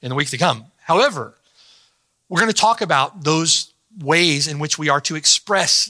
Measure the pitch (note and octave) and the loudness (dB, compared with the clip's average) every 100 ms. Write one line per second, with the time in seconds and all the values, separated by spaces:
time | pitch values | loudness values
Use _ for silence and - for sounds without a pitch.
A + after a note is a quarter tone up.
0 | B2+ C3 C3 B2 E3+ A2+ A#2 _ - F3 | -6 -4 -4 0 0 -2 -8 _ 0 2
1 | C#4 D#3 A2 _ _ _ _ _ _ _ | 2 -2 -10 _ _ _ _ _ _ _
2 | _ _ - F3 A3 G#3 G#3+ A3+ F#3 C#3+ | _ _ -4 0 0 2 0 0 0 0
3 | C#3+ G3 D3 D#3+ E3 - - _ _ G#3+ | 0 -2 -2 0 2 -2 -4 _ _ -8
4 | C#3 E3 F3 C#3+ D3+ D3 D3+ - D3+ C#3+ | 0 2 2 0 -2 -4 -6 -4 0 0
5 | - D#3 - - - G3 D#3+ - | -2 -2 0 0 0 0 2 0